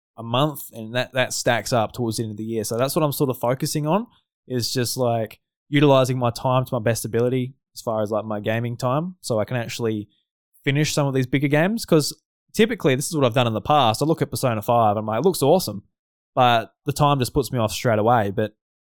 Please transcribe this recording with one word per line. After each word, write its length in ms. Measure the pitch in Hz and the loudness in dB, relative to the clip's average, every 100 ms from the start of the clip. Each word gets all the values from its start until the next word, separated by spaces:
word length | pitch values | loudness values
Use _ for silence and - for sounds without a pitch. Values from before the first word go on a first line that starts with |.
| _ - | _ -16
a 60 | |
month, 480 | 117 120 151 139 - | -4 -2 -2 -4 -14
and 220 | 113 110 | -14 -8
that, 180 | 120 123 | -6 -4
that 200 | 131 110 | -2 -2
stacks 380 | - 131 117 - | -2 0 0 0
up 200 | 120 104 | 0 0
towards 240 | - 117 110 | -4 -4 -4
the 60 | |
end 60 | 113 | -6
of 40 | 104 | -8
the 60 | |
year. 200 | 110 113 | -6 -4
So 120 | - 113 | -4 -2
that's 180 | 135 165 | -2 0
what 60 | |
I'm 80 | 151 | 0
sort 180 | - 139 | 0 -2
of 80 | 117 | 0
focusing 480 | 120 135 147 156 151 | -2 -2 -2 -2 0
on, 200 | 196 240 _ _ _ - | 0 -2 _ _ _ -6
is 260 | 123 104 | -4 -2
just, 240 | 131 117 131 | -2 -2 -2
like, 440 | 120 117 110 - _ _ - | 0 0 -4 -10 _ _ -2
utilizing 500 | 143 143 135 127 131 | 2 6 6 4 0
my 120 | 120 | -2
time 340 | - 131 127 | -2 0 0
to 100 | 127 | 0
my 80 | 123 | -2
best 220 | 113 113 | -2 -2
ability 500 | 113 113 123 131 127 - _ | -2 0 0 0 -4 -10 _
as 60 | - | -10
far 200 | 120 110 | -4 -2
as, 80 | 104 | 0
like, 140 | 107 | -2
my 160 | 110 104 | -4 -4
gaming 360 | 107 113 120 123 | -2 -2 -2 -4
time, 400 | 127 139 180 - | -2 -2 -4 -10
so 180 | - 110 | -4 -2
I 60 | |
can 120 | 104 127 | -2 -4
actually 520 | 117 - 117 107 104 _ _ _ _ _ | -6 -4 -4 -4 -8 _ _ _ _ _
finish 280 | 143 139 151 | -2 0 0
some 120 | 151 143 | 0 0
of 80 | |
these 120 | 131 123 | 0 0
bigger 220 | 139 143 | 0 2
games. 360 | 147 180 226 | 2 2 -2
'Cause 340 | - 160 143 - _ _ _ | 2 2 2 -8 _ _ _
typically, 400 | - 226 220 156 | 0 0 2 0
this 120 | 131 - | 0 -2
is 60 | 156 | 0
what 80 | |
I've 100 | 127 | 2
done 120 | 123 120 | 2 0
in 60 | |
the 80 | 110 | -2
past. 420 | - 147 117 110 | 2 4 4 2
I 40 | 147 | 0
look 160 | 160 | 0
at 80 | 147 | -2
Persona 320 | 120 131 110 | -2 -2 -2
five, 340 | 110 120 110 104 | 2 4 4 2
I'm 80 | 107 | -2
like, 120 | 110 | 0
"It 40 | 180 | 0
looks 160 | 151 | 2
awesome," 400 | 135 185 - 104 - _ _ _ _ | 4 4 2 -10 -14 _ _ _ _
but 400 | 135 123 117 104 _ - | 2 4 4 0 _ -6
the 60 | |
time 240 | - 147 139 | 0 2 2
just 160 | 117 | 0
puts 180 | 147 - | -2 -2
me 60 | 127 | 0
off 120 | 110 | -2
straight 260 | - 127 107 | 0 0 2
away. 320 | 110 120 104 | 4 2 2
But 260 | 104 107 _ _ _ _ | -2 -4 _ _ _ _